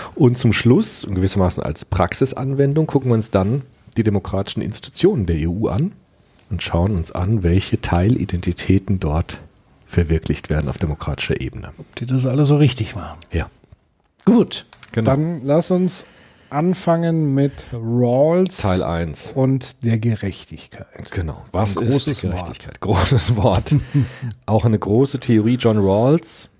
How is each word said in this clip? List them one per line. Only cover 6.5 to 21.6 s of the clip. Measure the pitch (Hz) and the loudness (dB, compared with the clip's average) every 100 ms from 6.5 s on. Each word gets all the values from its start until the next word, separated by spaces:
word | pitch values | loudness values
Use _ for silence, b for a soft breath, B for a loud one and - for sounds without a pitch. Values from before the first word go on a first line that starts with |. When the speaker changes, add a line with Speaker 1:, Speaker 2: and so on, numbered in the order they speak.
Speaker 1:
und | 87 | -8
schauen | - 87 95 98 | -2 0 0 0
uns | 82 | -4
an, | - 90 113 | -4 0 2
welche | 87 90 - 110 | 2 2 2 -4
Teilidentitäten | - 90 95 - - 87 90 85 - 95 - 95 | 0 0 2 0 0 -4 -4 -4 2 2 2 -2
dort | 78 76 - - - _ _ _ - | 0 -2 -2 -8 -18 _ _ _ -6
verwirklicht | - 80 80 - 76 - | 0 2 0 0 -4 -2
werden | 80 71 | -2 -2
auf | - | -2
demokratischer | 80 73 - - - - | -4 -4 -6 -6 -4 -4
Ebene. | 127 - - - | -4 -10 -14 -16
Speaker 2:
Ob | - - | -18 -10
die | 123 | -2
das | 131 127 | 0 0
alle | 135 | 2
so | 143 147 | 4 6
richtig | 147 - 98 98 | 4 2 -4 -8
machen. | 80 78 - | -12 -16 -6
Speaker 1:
Ja. | 85 - _ _ - _ _ _ _ | -4 -4 _ _ -20 _ _ _ _
Speaker 2:
Gut, | - 240 - - - - - | 2 4 2 -4 -14 -20 -10
Speaker 1:
Genau. | - 113 | -2 0
Speaker 2:
dann | 139 156 170 | 0 0 -4
lass | 131 151 165 | -2 0 0
uns | 180 185 - - b b b - | 0 0 -4 -10 b b b -8
anfangen | 143 170 185 - 165 170 165 151 | -2 0 0 0 0 2 0 0
mit | 135 143 - - | 2 0 -2 -12
Rawls | 120 113 120 123 123 151 175 190 - | -8 -2 0 2 4 4 4 0 0
Speaker 1:
Teil | 98 92 | 0 0
eins. | - 85 82 73 - | 0 -2 -4 -6 -6
Speaker 2:
und | 139 131 135 - - | 0 0 0 -4 -6
der | 117 113 | -2 0
Gerechtigkeit. | 117 107 101 - - 78 - - - - - | 0 -2 -4 -8 -14 -18 -18 -20 -20 -18 -12
Speaker 1:
Genau. | 98 80 - - | -6 -6 -8 -6
Was | 90 | -2